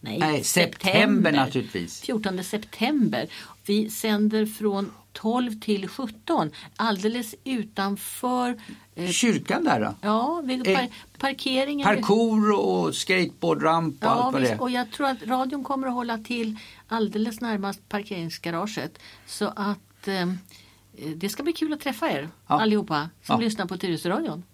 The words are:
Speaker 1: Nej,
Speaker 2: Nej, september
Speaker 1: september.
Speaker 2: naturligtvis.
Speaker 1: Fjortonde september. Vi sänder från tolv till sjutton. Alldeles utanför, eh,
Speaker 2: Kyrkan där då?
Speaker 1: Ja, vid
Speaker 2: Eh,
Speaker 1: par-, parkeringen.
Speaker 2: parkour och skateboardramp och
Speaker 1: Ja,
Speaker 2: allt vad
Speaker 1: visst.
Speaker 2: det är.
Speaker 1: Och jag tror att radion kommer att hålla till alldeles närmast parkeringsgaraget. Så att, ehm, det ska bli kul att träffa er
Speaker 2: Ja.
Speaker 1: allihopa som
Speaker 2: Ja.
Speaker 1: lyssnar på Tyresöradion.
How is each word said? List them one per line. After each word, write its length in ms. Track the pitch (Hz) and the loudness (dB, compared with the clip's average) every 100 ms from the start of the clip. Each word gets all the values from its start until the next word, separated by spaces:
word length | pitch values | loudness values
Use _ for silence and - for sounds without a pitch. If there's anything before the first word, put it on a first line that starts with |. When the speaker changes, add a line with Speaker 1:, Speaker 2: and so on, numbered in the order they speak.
Speaker 1:
Nej, 180 | - 151 | -8 -2
Speaker 2:
Nej, 240 | 156 147 | 0 2
september 480 | - 180 170 - 185 202 | 2 2 2 2 2 6
Speaker 1:
september. 320 | 214 - 170 | 6 6 4
Speaker 2:
naturligtvis. 680 | 147 131 131 107 95 85 - | 4 2 0 -2 -4 -6 -8
Speaker 1:
Fjortonde 420 | - 233 214 185 | -4 -2 -2 -4
september. 840 | 180 214 214 - 233 302 202 123 143 - - - - | -4 -6 -6 -2 0 4 2 2 -4 -8 -18 -14 0
Vi 240 | 202 220 | 0 0
sänder 560 | - 220 208 214 220 214 | -2 0 4 4 4 0
från 460 | 214 214 196 196 - _ | 0 0 0 -4 -8 _
tolv 460 | - 220 240 247 214 | -4 0 0 0 -4
till 280 | - 202 190 | 0 0 -2
sjutton. 640 | - 254 - - 320 156 - - - | -6 -8 -8 -2 0 0 -4 -18 -4
Alldeles 600 | 220 196 208 233 226 - | 0 2 0 -2 -6 -8
utanför, 1160 | - 254 214 - 196 196 - - - 151 147 220 - - - - | -4 -4 -4 -2 -2 -2 -6 -4 -2 0 0 -4 -10 -20 -18 -6
eh, 140 | 175 | -2
Speaker 2:
Kyrkan 520 | 170 240 180 - 277 | 2 4 2 2 0
där 160 | 320 120 | 2 2
då? 140 | 107 104 | 2 -2
Speaker 1:
Ja, 400 | 208 220 262 339 277 | 0 2 2 -2 -2
vid 220 | 254 262 | -2 2
Speaker 2:
Eh, 80 | 285 | 2
Speaker 1:
par-, 120 | 247 - - - | 2 -6 -20 -4
parkeringen. 680 | 269 269 285 262 277 285 285 | -4 -2 0 0 0 0 2
Speaker 2:
parkour 680 | 302 214 214 233 220 208 202 | 2 4 4 6 4 4 4
och 360 | 196 185 165 139 | 4 2 2 -2
skateboardramp 1000 | - 185 170 - - 156 156 165 160 135 | 0 2 2 0 0 2 4 4 2 0
och 40 | 220 | 2
Speaker 1:
Ja, 0 | |
Speaker 2:
allt 220 | 139 - | 4 2
vad 80 | 139 | 4
Speaker 1:
visst. 100 | 127 | 2
Speaker 2:
det 40 | 107 | 2
är. 40 | |
Speaker 1:
Och 100 | 247 | 0
jag 200 | 247 247 | -2 -4
tror 160 | - 277 | -2 -2
att 160 | 254 | -2
radion 400 | 180 254 262 285 | -2 -2 0 -4
kommer 240 | 254 269 262 | -4 -2 -2
att 60 | |
hålla 240 | 247 240 226 | -4 -4 -6
till 380 | 220 240 220 214 - - - | -4 -4 -4 -6 -12 -20 -6
alldeles 540 | 226 214 214 220 220 | 0 0 0 -2 -2
närmast 480 | 233 208 196 196 _ | -4 -2 -2 -6 _
parkeringsgaraget. 1080 | 208 208 190 165 - 170 165 202 202 127 - - - - | -6 -4 -6 -6 -6 -6 -4 -4 -4 -8 -10 -20 -20 -14
Så 200 | - 208 - | -4 -4 -2
att, 520 | 202 202 _ _ - | -4 -4 _ _ -4
ehm, 320 | 190 175 180 - - - _ _ - 151 160 | -2 -2 -4 -10 -20 -20 _ _ -12 -10 -6
det 140 | 190 | -6
ska 140 | - | -4
bli 100 | 285 | -4
kul 200 | 330 311 | -2 -2
att 60 | 294 | -2
träffa 300 | 285 233 330 | -4 -2 -2
er 180 | 160 151 - _ | -2 -4 -12 _
Speaker 2:
Ja. 140 | 151 | 2
Speaker 1:
allihopa 480 | 190 214 - 151 156 - | 4 2 2 -2 -2 -10
som 120 | - - | -2 0
Speaker 2:
Ja. 40 | 226 | 2
Speaker 1:
lyssnar 200 | 220 180 | -2 -6
på 120 | 180 | -4
Tyresöradion. 680 | 185 160 175 208 320 160 175 | -4 -2 -2 -2 -2 -6 -12